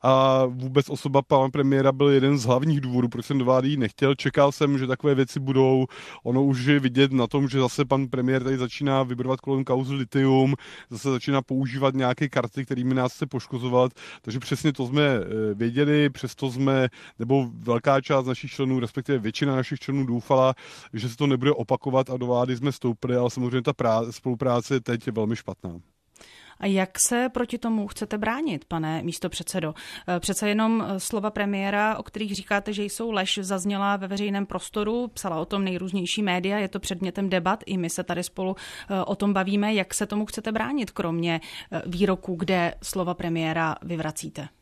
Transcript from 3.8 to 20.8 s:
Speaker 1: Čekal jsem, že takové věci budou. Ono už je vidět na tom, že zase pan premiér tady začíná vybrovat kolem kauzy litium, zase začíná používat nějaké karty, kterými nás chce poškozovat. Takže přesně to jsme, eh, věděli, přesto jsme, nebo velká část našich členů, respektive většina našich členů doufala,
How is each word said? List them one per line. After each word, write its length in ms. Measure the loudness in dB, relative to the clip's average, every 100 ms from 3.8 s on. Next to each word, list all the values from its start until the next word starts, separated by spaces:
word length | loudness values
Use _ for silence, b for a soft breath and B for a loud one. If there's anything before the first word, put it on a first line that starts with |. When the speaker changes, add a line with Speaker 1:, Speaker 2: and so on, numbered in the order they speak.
| -2 2 2 2
Speaker 1:
Čekal 360 | 0 4 4
jsem, 260 | 4 0 2
že 100 | 0
takové 280 | 0 2 2
věci 240 | 2 -2
budou. 460 | 0 4 6 4 2 B B B
Ono 200 | -2 2
už 220 | 4 2 4
je 140 | 4
vidět 320 | 4 4 4
na 160 | 4 0
tom, 220 | 0 0
že 100 | 2
zase 260 | 0 0 0
pan 220 | 0 0
premiér 360 | -2 0 0
tady 140 | 0 -2
začíná 460 | -4 -2 0 0
vybrovat 380 | 0 -2 -2 -4
kolem 220 | -2 -2
kauzy 320 | 0 -2 0 -4
litium, 600 | -2 2 6 6 4 2 B B B
zase 220 | -6 -2
začíná 300 | -2 0 -2
používat 540 | 0 -2 -2 0 0 2
nějaké 340 | 0 0 0
karty, 360 | 0 -2 -6 -6
kterými 280 | -2 0
nás 200 | 0 0
chce 120 | -2 -6
poškozovat. 640 | -6 -6 -6 2 4 4 0 B B
Takže 180 | -8 -8
přesně 340 | -4 0 0
to 140 | 0 0
jsme, 160 | 2
eh, 500 | 4 2 0 -2 -2
věděli, 560 | 0 0 2 4 4 4
přesto 420 | 0 -10 -4 -4
jsme, 360 | 0 2 4 2 B B _
nebo 280 | 2 2 2
velká 480 | -6 -2 0 4 2
část 240 | 4 0 2
našich 260 | -4 -6
členů, 280 | -4 0 0
respektive 380 | -2 -6 -2 0
většina 380 | 0 -2 0 0
našich 240 | -2 -6
členů 260 | -4 -2 0
doufala, 480 | -2 2 4 4 2 B B